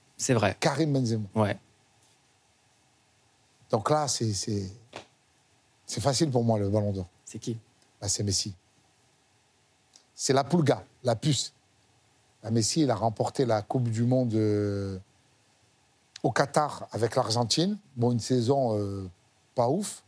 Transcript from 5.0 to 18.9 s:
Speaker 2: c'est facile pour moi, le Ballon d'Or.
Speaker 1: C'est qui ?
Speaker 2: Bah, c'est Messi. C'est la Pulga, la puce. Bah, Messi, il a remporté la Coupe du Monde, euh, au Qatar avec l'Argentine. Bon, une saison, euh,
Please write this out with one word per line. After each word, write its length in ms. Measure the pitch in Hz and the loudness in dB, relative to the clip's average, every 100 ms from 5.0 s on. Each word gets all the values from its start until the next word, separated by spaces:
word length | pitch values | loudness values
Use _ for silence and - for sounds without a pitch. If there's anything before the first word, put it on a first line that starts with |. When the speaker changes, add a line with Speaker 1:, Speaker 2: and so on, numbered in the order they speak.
| - _ _ _ _ _ _ _ | -20 _ _ _ _ _ _ _
Speaker 2:
c'est 160 | - - | -12 -4
facile 300 | 120 131 160 | 0 2 2
pour 140 | 123 | 2
moi, 140 | 117 110 | 2 2
le 100 | 98 | 2
Ballon 240 | 107 104 | 0 0
d'Or. 160 | 98 90 _ | -2 -6 _
Speaker 1:
C'est 140 | - 107 | -18 -12
qui ? 200 | - 113 - _ _ _ | -8 -10 -12 _ _ _
Speaker 2:
Bah, 80 | 104 | -6
c'est 140 | - | -2
Messi. 320 | 104 95 104 92 _ _ _ _ _ _ _ _ _ _ _ _ _ - _ | 0 -2 -4 -8 _ _ _ _ _ _ _ _ _ _ _ _ _ -20 _
C'est 180 | - - | -6 0
la 120 | 135 | 0
Pulga, 400 | 135 175 143 127 - _ | 2 2 2 0 -4 _
la 140 | 120 113 | -2 0
puce. 360 | 151 131 - - _ _ _ _ _ _ _ _ | 0 0 -4 -12 _ _ _ _ _ _ _ _
Bah, 80 | 107 | -2
Messi, 320 | 117 110 165 | 0 2 2
il 80 | 139 | 2
a 40 | |
remporté 500 | 104 113 107 123 - 123 | 2 0 -2 -2 0 2
la 160 | 107 | 0
Coupe 260 | 101 135 117 | 0 -2 -2
du 160 | 113 | 0
Monde, 300 | 120 127 123 | 2 2 2
euh, 640 | 110 107 104 104 101 98 95 - _ _ _ _ _ _ _ _ _ _ - | 2 2 2 0 -2 -4 -8 -12 _ _ _ _ _ _ _ _ _ _ -4
au 80 | 151 | -2
Qatar 560 | - 143 - 147 - - | 0 0 2 0 -2 -10
avec 240 | 110 113 131 | -2 0 2
l'Argentine. 640 | 113 117 120 - 185 208 - 123 | 0 0 0 0 0 -2 -8 -2
Bon, 160 | 120 | 2
une 80 | 120 | 2
saison, 580 | - 127 113 139 123 104 | 2 2 2 2 2 0
euh, 320 | 101 | -2